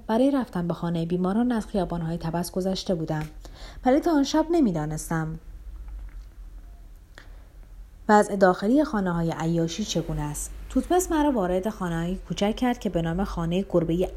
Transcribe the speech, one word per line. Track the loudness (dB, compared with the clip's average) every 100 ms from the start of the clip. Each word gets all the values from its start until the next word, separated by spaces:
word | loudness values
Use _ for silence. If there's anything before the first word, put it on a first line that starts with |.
| 0
برای | 2 4
رفتن | 2 -2 -2 -2
به |
خانهٔ | -2 -2 -2 0
بیماران | 0 2 2 2
از | 0 -2
خیابان‌های | -2 0 -2 -4 -4
تبس | -2 -2 -2
گذشته | -2 -2 -2 -2 -2
بودم، | 0 -4 -4 -10 -16 -16 -16 -2 4
ولی | 4
تا | 4
آن | 2
شب | 4 2 2
نمی‌دانستم | 4 4 2 -2 -6 -2 -2 -2 -6 -12 -16 -14 -14 -12 -12 -12 -14 -16 -18 -16 -16 -18 -20 -20 -20 -20 -20 -20 -20 -20 -20 -20 -18 -20 -6 6
وضع | 6 6 6
داخلی | 6 6 4 4
خانه‌های | 4 0 0 0 0 0
عیاشی | 0 2 0 -2 -2
چگونه | -2 -2 -4
است. | -4 -6 -8 -10 -4
توتموس | -2 2 2 2
مرا | 2 2
وارد | 2 2 0 0
خانه‌ای | -2 -2 -2 -2 -4
کوچک | -6 0 0 2
کرد | 0 0
که | -2
به | 0
نام | 0 -2
خانهٔ | -2 -2 -2 -2 2
گربهٔ | 2 2 0 0